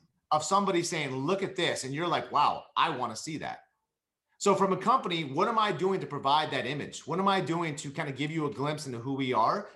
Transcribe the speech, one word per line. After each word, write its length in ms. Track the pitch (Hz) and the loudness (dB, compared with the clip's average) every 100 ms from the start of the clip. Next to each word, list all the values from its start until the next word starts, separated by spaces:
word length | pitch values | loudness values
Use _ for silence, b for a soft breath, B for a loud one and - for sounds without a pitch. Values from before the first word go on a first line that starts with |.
| _ _ - | _ _ 0
of 120 | 151 | 0
somebody 400 | 151 196 196 175 | 4 2 4 2
saying, 320 | - 170 143 131 | 0 -2 -2 -2
"Look 260 | 139 190 | 0 0
at 120 | 185 185 | -2 -2
this." 300 | 160 117 131 | -2 -2 -4
And 80 | |
you're 140 | 143 175 | -4 0
like, 200 | 143 - | 0 0
"Wow, 340 | 139 135 - - - | 2 2 2 -2 0
I 140 | 156 | 0
wanna 260 | 139 120 110 | 0 -6 -6
see 220 | - 147 | -8 -8
that." 220 | 67 - - _ _ _ _ _ _ - | -8 -10 -14 _ _ _ _ _ _ -2
So 180 | 190 196 | 2 4
from 180 | 190 | 4
a 40 | 185 | 2
company, 460 | 208 254 202 170 151 | 2 2 2 -2 -2
what 220 | 135 214 | 0 2
am 100 | 226 | 2
I 120 | 208 | 2
doing 300 | 156 185 190 | 2 0 0
to 60 | 147 | -4
provide 440 | 143 135 147 151 | -2 2 2 2
that 140 | 139 117 | -2 -2
image? 420 | 147 98 - - | -4 -6 -10 -6
What 120 | 170 | 0
am 80 | 196 | 2
I 140 | 190 | 2
doing 340 | 156 165 170 143 | 2 0 -2 -4
to 140 | 147 | -8
kind 180 | 160 151 | -6 -6
of 80 | 127 | -4
give 140 | 151 | -2
you 140 | 160 147 | -2 -2
a 60 | |
glimpse 320 | 101 147 147 139 | -2 -4 -4 -6
into 120 | 117 | -8
who 140 | 120 135 | -4 -2
we 180 | 131 | 0
are? 360 | 117 117 190 202 | 2 2 2 -4